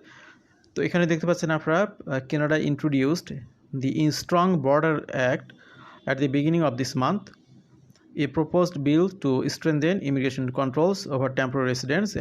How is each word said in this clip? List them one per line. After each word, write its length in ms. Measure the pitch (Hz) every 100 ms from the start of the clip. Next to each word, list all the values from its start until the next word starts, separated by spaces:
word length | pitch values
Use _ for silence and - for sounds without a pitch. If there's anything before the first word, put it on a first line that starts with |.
| - - - - _ _ _ -
তো 60 |
এখানে 240 | 151 175 170
দেখতে 220 | 165 175
পাচ্ছেন 220 | 165 160
আপনারা, 320 | 156 156 165
আহ, 380 | 208 - - 131 131
Canada 300 | 156 147 156
introduced 760 | 151 143 156 135 135 165 - 139 - _ _ 135
the 100 | 135
in 180 | 156 151 -
strong 380 | - 175 185 180
border 340 | 135 147 160 151 -
act 460 | - 127 151 - - - - - - -
at 140 | 135
the 60 | 143
beginning 360 | 139 151 170
of 140 | 151 123
this 200 | 131 131
month, 340 | 127 196 - - _ - _ - - _ _ -
a 100 | 139
proposed 540 | 165 151 175 175 147
bill 260 | 139 156 190 190
to 220 | 143 131
strengthen 580 | 131 - 160 151 156 196
immigration 460 | 139 139 131 131 127
controls 460 | 131 135 127 175 196 -
over 220 | 135 131 131
temporary 380 | 131 135 127
residents 420 | 127 131 156 208 131